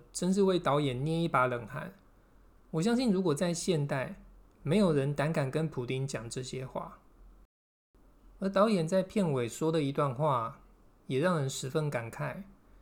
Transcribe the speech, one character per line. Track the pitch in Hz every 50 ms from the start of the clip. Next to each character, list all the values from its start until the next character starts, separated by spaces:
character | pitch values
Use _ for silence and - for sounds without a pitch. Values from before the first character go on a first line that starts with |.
| - - -
真 | - 175 180 190
是 | 202 196
为 | 190 185 175
导 | 180 143 135 147
演 | 151 139 123 123 135
捏 | 156 160 165
一 | 170 165
把 | 165 131 127 123
冷 | 123 120 117 104
汗。 | - 139 156 175 - - - - - - - _ - - - - - - - -
我 | - 160
相 | 165 226 240
信 | 240 269 240
如 | 190 185
果 | 190 170 143
在 | 147 190 175 170
现 | 165 - - 175 151 143
代， | 143 151 135 123 - 196 - - - - - - - - - -
没 | 139 160 208
有 | 208 180
人 | 156 143 135 143 143
胆 | - 143 156
敢 | 160 165 143 131
跟 | 127 156 160 156
普 | - 135 123
丁 | 120 131 131 135 135
讲 | - 120 113 117
这 | - 131 131
些 | - - 131 131
话。 | 123 - - - 170 196 - - - - - - - - - - _ _ _ _ _ _ _ _ _ _ _ _ - _ _ - - - -
而 | 196 190
导 | 196 196 202 226
演 | 214 185 160 160
在 | 190 190
片 | 185 190 - 220 190 165 139
尾 | 131 120 113
说 | - - 156 160
的 | 160 165
一 | 147 139
段 | 139 151 147 139 123
话， | 120 151 151 135 120 113 113 - - - - - - - - _ _ _ -
也 | 139 127
让 | 156 185 180 156
人 | 135 135
十 | - - - 131
分 | - 160 151 147
感 | 135 120 117 117
慨。 | - - 151 139 156 170 196 - - - _ - - -